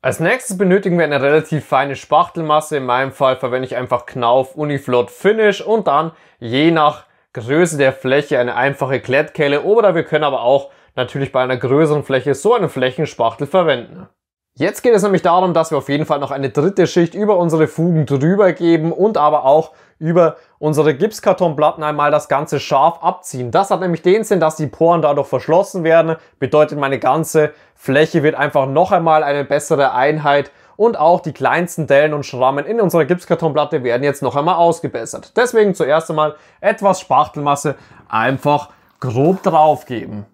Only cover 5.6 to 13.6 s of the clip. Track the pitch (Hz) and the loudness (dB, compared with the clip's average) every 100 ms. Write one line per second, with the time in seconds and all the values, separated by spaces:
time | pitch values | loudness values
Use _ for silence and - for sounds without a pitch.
5.6 | 165 220 185 143 160 - _ _ 117 127 | -2 -2 0 0 -2 -8 _ _ -4 0
6.6 | 156 165 147 151 _ _ _ - 113 147 | 2 4 2 0 _ _ _ -14 -2 0
7.6 | 175 151 135 131 131 135 147 135 123 117 | 0 2 0 0 0 0 0 -2 -2 -2
8.6 | 135 139 131 131 - 131 151 - 143 147 | -2 -2 -4 -4 -2 -2 -2 -2 0 0
9.6 | 143 220 208 165 151 151 151 131 120 139 | 0 2 2 0 -2 -2 0 0 2 2
10.6 | - _ _ - 120 143 135 131 127 127 | 0 _ _ -8 -6 -4 -4 -2 -2 -2
11.6 | 131 139 156 151 - 135 143 135 208 240 | 0 2 2 0 -2 -2 -2 -2 0 0
12.6 | 175 - 127 127 151 - 117 - 147 190 | 0 -2 -4 -2 -8 -2 -4 -2 -2 0